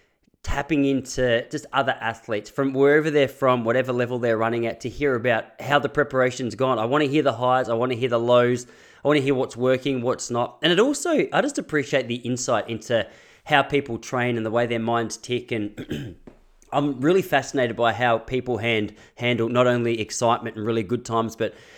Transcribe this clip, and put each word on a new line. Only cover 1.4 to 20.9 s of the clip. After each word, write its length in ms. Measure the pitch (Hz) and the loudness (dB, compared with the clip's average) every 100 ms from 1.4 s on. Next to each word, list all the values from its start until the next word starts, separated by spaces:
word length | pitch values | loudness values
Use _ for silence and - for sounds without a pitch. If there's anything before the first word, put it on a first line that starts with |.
| - | -2
just 160 | 151 - | -10 -4
other 240 | 131 127 117 | -2 -2 -2
athletes 480 | 113 113 - 104 - | -4 -6 -6 -6 -4
from 220 | - 139 | -4 -2
wherever 380 | 131 139 151 156 | 4 6 6 4
they're 160 | 147 131 | 2 2
from, 380 | - 135 123 | 2 2 2
whatever 280 | 113 123 127 | 2 0 0
level 280 | 123 120 123 | 0 0 0
they're 180 | 117 110 | 0 2
running 280 | 113 117 113 | 2 0 -2
at, 140 | - | -4
to 60 | 123 | -8
hear 280 | - 143 123 | -2 0 2
about 440 | 120 113 - - | 2 0 -2 -10
how 200 | 131 143 | 0 2
the 80 | 139 | 2
preparation's 640 | - 143 131 127 123 123 | 0 0 2 0 0 -6
gone. 240 | 104 131 123 | -2 0 0
I 60 | |
wanna 220 | 117 147 143 | 0 2 2
hear 180 | 151 | 2
the 80 | 135 | 2
highs. 360 | 113 123 127 117 | 2 2 2 0
I 60 | |
wanna 220 | 117 123 117 | 0 -2 -2
hear 120 | 127 | 0
the 120 | 117 | 0
lows. 460 | 120 123 123 123 - - - - | 4 4 4 0 -4 -20 -20 -4
I 40 | 139 | 2
wanna 120 | 151 | 2
hear 140 | 135 | 2
what's 220 | 131 127 113 | 0 -2 -2
working, 460 | 127 131 143 131 | 0 2 0 -2
what's 280 | 120 117 - | -2 -4 -4
not. 280 | 120 120 - | -4 -4 0
And 100 | 160 | 2
it 60 | 175 | 4
also, 480 | 262 277 359 285 - | 2 0 0 0 0
I 80 | 156 | 0
just 180 | 277 - | -2 -4
appreciate 480 | - 151 - 139 117 | -4 -4 0 -2 -2
the 100 | 120 | -4
insight 520 | 120 123 - 110 - | -4 -4 0 -2 -2
into 400 | 113 - 117 - - - _ | -6 -2 -2 -2 -10 -20 _
how 180 | - 143 | 0 0
people 360 | 135 143 135 113 | 2 -2 -2 -8
train 380 | - 127 123 117 | -6 -2 -2 -2
and 100 | 110 | -2
the 40 | |
way 140 | 113 120 | 0 0
their 120 | 117 | -2
minds 380 | 113 117 110 - | 0 -2 -2 -8
tick. 340 | - 120 120 | -6 -6 -4
And 640 | 113 104 - - 147 120 85 - - | -6 -6 -8 -10 -10 -10 -14 -20 -20
<clears throat> 280 | _ _ - | _ _ -6
I'm 280 | 139 143 123 | -2 -2 0
really 220 | 143 190 | 2 2
fascinated 540 | 180 139 127 135 123 110 | 2 0 0 -2 -2 0
by 160 | 117 | 0
how 260 | 107 123 113 | 2 0 0
people 380 | - 127 127 110 | -2 -6 -4 -2
hand-, 380 | 117 110 104 - - - | 0 0 -2 -8 -20 -6
handle 320 | 123 117 117 | -2 0 0
not 180 | 123 123 | 2 4
only 340 | 120 117 113 | 2 0 -2
excitement 560 | 104 - 117 117 113 110 | -4 0 0 0 -2 -6
and 80 | |
really 200 | 107 113 | -2 -2
good 200 | 92 | -2